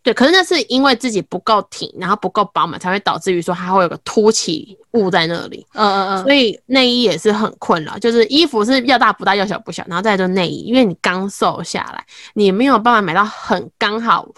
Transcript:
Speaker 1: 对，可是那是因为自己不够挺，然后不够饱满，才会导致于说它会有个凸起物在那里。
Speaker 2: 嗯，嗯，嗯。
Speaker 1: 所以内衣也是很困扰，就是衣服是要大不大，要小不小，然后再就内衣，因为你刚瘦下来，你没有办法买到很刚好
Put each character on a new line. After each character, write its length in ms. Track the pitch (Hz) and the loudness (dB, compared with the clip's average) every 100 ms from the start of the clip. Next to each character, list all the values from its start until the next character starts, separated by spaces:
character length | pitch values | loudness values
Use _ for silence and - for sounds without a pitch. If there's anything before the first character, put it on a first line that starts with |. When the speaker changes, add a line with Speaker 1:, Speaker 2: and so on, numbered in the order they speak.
Speaker 1:
对， 100 | - | -2
可 120 | - 269 | 2 4
是 60 | |
那 120 | 370 | 4
是 160 | 349 339 | 2 -2
因 180 | 214 254 | 0 0
为 140 | 277 262 | 2 2
自 160 | 254 | 0
己 100 | 208 | -4
不 160 | 160 180 | -4 -8
够 220 | - 214 - | 0 0 0
挺， 200 | - 175 - | -12 -14 -10
然 100 | 180 | -4
后 60 | 214 | -2
不 120 | 190 | -2
够 160 | 214 202 | -2 -2
饱 120 | 165 165 | -2 -4
满， 140 | - | -4
才 120 | 180 | -4
会 80 | 196 | -4
导 160 | - 165 | -2 -4
致 120 | 190 | -2
于 80 | 175 | -2
说 140 | 170 | -2
它 180 | 175 180 | -6 0
会 120 | 196 | 0
有 40 | 170 | 0
个 80 | 156 | -4
凸 280 | - 226 214 | -2 2 2
起 440 | 220 - - - 190 _ | 2 -2 -6 -8 -20 _
物 180 | 233 190 | -2 0
在 180 | 180 165 | 0 -2
那 200 | 170 - | -4 -10
里。 180 | - - | -16 -14
Speaker 2:
嗯， 140 | - 208 | -2 0
嗯， 220 | 196 190 | 0 -2
嗯。 140 | 190 | -2
Speaker 1:
所 100 | 262 | 2
以 260 | 285 226 - - | 2 2 -2 -2
内 240 | 262 247 | 0 2
衣 140 | 240 | 2
也 120 | 226 165 | 0 0
是 160 | 214 | 0
很 180 | 208 220 - | 0 -2 -6
困 220 | - 175 151 | -2 -2 -2
扰， 120 | - | -4
就 120 | 233 | 0
是 140 | 233 220 | 2 4
衣 200 | 277 330 | 4 2
服 200 | 220 233 | 0 2
是 160 | 262 240 | 2 2
要 100 | 247 | 2
大 160 | 226 | 2
不 100 | 202 | 2
大， 120 | 196 202 | 0 0
要 100 | 196 | 0
小 120 | 175 | -4
不 120 | - | -8
小， 140 | 170 - | -12 -8
然 80 | 175 | -4
后 60 | |
再 160 | 214 190 | 0 0
就 100 | 185 | 0
内 220 | 190 165 | 0 -2
衣， 140 | 147 | -4
因 100 | 80 | 0
为 100 | 254 | 2
你 140 | 220 165 | 2 0
刚 300 | 196 180 196 | -2 -2 -6
瘦 320 | - 196 135 | -2 -2 -2
下 200 | 170 - - | -8 -8 -8
来， 100 | - - - - | -12 -18 -20 -10
你 180 | 214 196 | 0 2
没 140 | 190 277 | 4 4
有 120 | 233 | 4
办 180 | 240 226 | 4 2
法 60 | |
买 120 | 180 | 2
到 100 | 175 | 0
很 460 | 208 - - 185 175 - | 0 -4 -4 -4 -4 -4
刚 240 | 208 220 | -4 -2
好 260 | 226 165 - | 0 0 -2